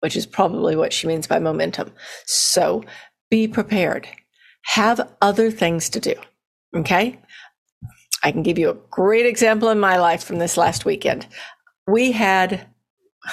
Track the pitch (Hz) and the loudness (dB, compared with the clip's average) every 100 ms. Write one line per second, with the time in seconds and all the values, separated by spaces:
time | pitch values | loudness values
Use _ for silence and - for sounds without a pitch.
0 | 156 - - - 190 175 170 156 160 - | -4 -4 -8 -2 -2 0 -2 0 -2 -2
1 | 165 160 156 160 160 160 160 - - - | -4 -4 -2 0 0 -2 -4 -4 -10 -12
2 | - - - - - - 160 185 220 - | -20 -18 -6 -2 0 2 2 -2 -6 -20
3 | - _ _ 220 220 220 202 208 165 - | -20 _ _ 0 2 -2 -2 0 0 -2
4 | - - _ _ _ _ - - 214 233 | -8 -20 _ _ _ _ -4 2 2 2
5 | - _ 202 202 226 220 175 165 - - | -2 _ 0 4 0 2 0 0 -4 -4
6 | - - - _ _ _ _ 170 156 180 | -4 -4 -6 _ _ _ _ -4 2 2
7 | 226 254 _ - - _ _ _ - _ | 2 -4 _ -20 -20 _ _ _ -20 _
8 | _ - 143 151 160 170 165 - - - | _ -4 -2 -2 -2 0 0 -2 -8 0
9 | 190 220 240 233 226 220 226 214 196 185 | 2 4 2 2 2 4 2 2 4 4
10 | 175 170 - 170 170 - 170 165 - 156 | 4 0 -4 -4 -2 2 2 2 -2 -2
11 | - 131 - - - - _ _ - 214 | -2 -2 -6 -18 -20 -20 _ _ 0 2
12 | 254 226 208 190 185 185 - _ _ _ | 2 2 2 2 2 -2 -8 _ _ _
13 | _ _ - | _ _ -14